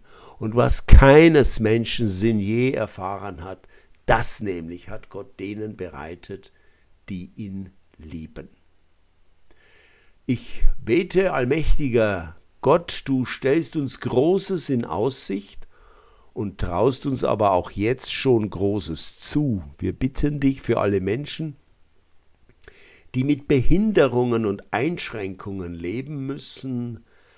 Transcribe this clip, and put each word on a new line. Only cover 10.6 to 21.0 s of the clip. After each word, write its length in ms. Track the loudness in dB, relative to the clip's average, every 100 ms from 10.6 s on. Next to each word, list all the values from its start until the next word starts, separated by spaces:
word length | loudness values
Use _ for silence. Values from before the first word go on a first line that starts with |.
| 6 6
bete, 480 | 0 -2 0 0 0
allmächtiger 1040 | -2 -2 2 4 4 4 2 0 -2 -8 -18 _ _
Gott, 420 | 0 0 0 -10 -4
du 180 | -4
stellst 520 | -4 -4 -2 -2 -2 -6
uns 240 | -8 -8
Großes 680 | -4 0 2 0 -2 -6 -4
in 160 | -4
Aussicht 840 | -4 -4 -4 -4 -6 -8 -10 -16 -18 -20 -20 -20 _ _ _
und 240 | -10 -8 -6
traust 480 | -4 0 0 -2 -6
uns 180 | -4
aber 280 | -2 0 0
auch 180 | 0 -2
jetzt 420 | -4 -4 -4 -6
schon 380 | -4 0 0 -2
Großes 720 | -4 -4 -4 -6 -8 -8 -8
zu. 420 | -6 -4 -2 -4 -8 -8
Wir 140 | -8
bitten 460 | -4 -6 -2 -2 0
dich 220 | -2 -2
für 200 | -2 -2
alle 200 | 0 -2